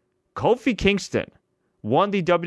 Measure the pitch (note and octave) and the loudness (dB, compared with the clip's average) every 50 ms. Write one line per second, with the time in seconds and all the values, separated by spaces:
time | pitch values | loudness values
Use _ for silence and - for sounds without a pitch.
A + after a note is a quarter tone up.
0 | _ _ _ _ _ _ - - B2+ F3 A#3+ B3 - C4+ G#3+ - - G3 G3+ F#3+ | _ _ _ _ _ _ -10 -2 0 0 0 2 0 -2 -2 0 0 0 0 0
1 | - - - G2+ - - _ _ _ _ _ _ _ _ _ _ - G#2+ B2 D#3+ | -4 -4 -6 -6 -6 -6 _ _ _ _ _ _ _ _ _ _ -6 -2 2 2
2 | G3 G#3 G3 G3 D#3+ D3 C3+ D3 E3+ | 2 2 0 -2 0 2 0 2 2